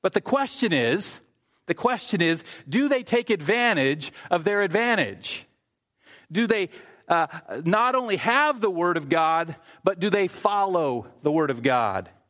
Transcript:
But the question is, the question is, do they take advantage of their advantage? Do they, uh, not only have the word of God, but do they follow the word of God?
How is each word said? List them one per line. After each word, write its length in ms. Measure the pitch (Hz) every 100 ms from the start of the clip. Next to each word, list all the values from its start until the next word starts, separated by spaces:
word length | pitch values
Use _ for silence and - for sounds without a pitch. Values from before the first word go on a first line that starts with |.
But 120 | 285
the 80 | 220
question 500 | - 277 269 - 233
is, 480 | 151 117 165 - - _ _ _ _ -
the 80 |
question 480 | 170 247 240 - 196
is, 220 | 170 165 - - -
do 180 | 156 285
they 160 | 269
take 260 | 233 240 233
advantage 840 | 208 147 233 240 180 135 147 143 - -
of 140 | 175 165
their 160 | 202
advantage? 840 | 196 180 240 220 117 90 - - - _ _ _ _ _ _ - _
Do 160 | 170 226
they, 220 | 220 185 - - - -
uh, 180 | 170 156 165 - 117 165
not 300 | 214 247 262
only 200 | 240 196
have 440 | 214 254 302 262
the 80 | 208
word 260 | 175 175 170
of 140 | 139
God, 440 | 165 160 160 165 151 - -
but 160 | - 185
do 100 | 202
they 200 | 202 185
follow 760 | - 208 202 196 180 147 123 101 -
the 80 | 147
word 180 | 156 151
of 120 | 120
God? 480 | 131 127 110 95 90 _